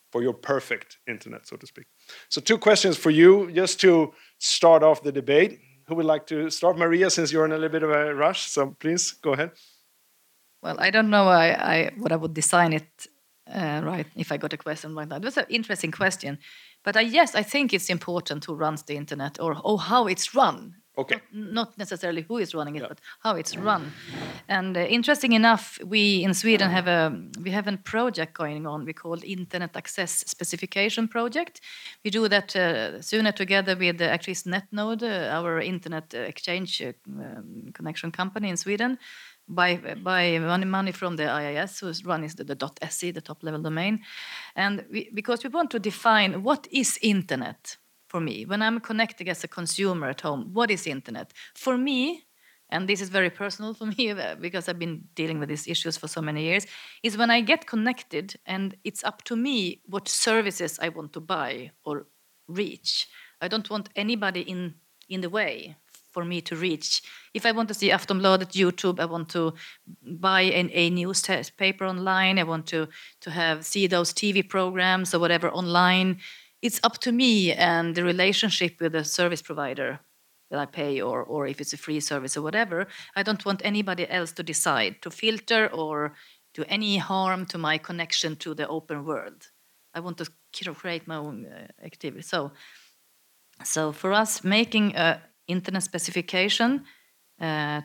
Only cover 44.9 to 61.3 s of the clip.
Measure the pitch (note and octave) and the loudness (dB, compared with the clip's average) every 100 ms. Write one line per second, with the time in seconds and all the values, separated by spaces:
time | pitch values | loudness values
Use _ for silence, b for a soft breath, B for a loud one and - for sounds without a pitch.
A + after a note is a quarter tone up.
44.9 | G#3 - G#3+ A3 A#3+ C4+ D4+ D#4 A#3 G3+ | -10 -8 -8 -4 -4 -2 -2 -2 -2 -4
45.9 | - A#3 G#3+ G3 F3+ G#3 D4 - C4+ A#3+ | 0 4 6 4 2 0 0 0 -2 0
46.9 | - A3 G3 - C3 A#2 - - - _ | 2 2 2 2 -4 -6 -10 -16 -20 _
47.9 | _ _ F3+ D#3 G#2 A2+ G3+ A3 A#3 A3+ | _ _ -6 -4 -6 -4 -2 0 -2 -4
48.9 | A3 A3 - F3+ F3 F3 - E3+ - G3 | -2 -4 -4 -8 -6 -8 -8 -6 -2 0
49.9 | F3 C#3 C#3 D#3+ C#3 A2+ G3 A#3 G3 E3 | 0 -4 -4 -4 -4 -4 -2 0 -2 -4
50.9 | C3+ - A#2 - - B - C4 B3 C4+ | -8 -10 -12 -14 -18 B -8 -2 0 2
51.9 | C4 C4+ E4+ _ _ b b b E3 F#3+ | 0 0 -4 _ _ b b b -4 -2
52.9 | G3+ F#3+ F#3+ F3+ F3+ G3 G3 G#3+ A3 A3 | -2 -2 0 0 -2 -8 -8 -10 -8 -6
53.9 | G#3 A3+ G3+ A2 D#2 F3 F#3 E3+ F3 E3+ | -2 -2 -2 -6 -6 -8 -6 -6 -6 -6
54.9 | D#3+ - - D#3+ D#3 C#3+ D3+ - E3+ E3 | -8 -10 -6 -4 -2 -4 -6 -6 -4 -4
55.9 | - D3+ - D3+ D3+ D#3+ F#3+ G3 B B | -6 -8 -6 -6 -4 0 0 -2 B B
56.9 | B A3+ G#3 A#3 A#3 A3 D#4+ - A3+ A3+ | B -4 2 4 4 4 2 0 0 0
57.9 | B3+ - D3 F#3+ - - F#3+ G3 F#3+ A3 | -2 -6 -8 -8 -12 -8 -4 -4 -6 -10
58.9 | - - G#3 - A3+ C4 B3+ F3+ - - | -6 -6 -8 -6 -2 0 0 -2 -6 -8
59.9 | G3 - - - A3 G3+ F#3 D#3+ - E3 | -8 -4 -2 2 2 2 -2 -6 -4 -6
60.9 | E3 D3+ E3 D#3+ | -6 -12 -12 -6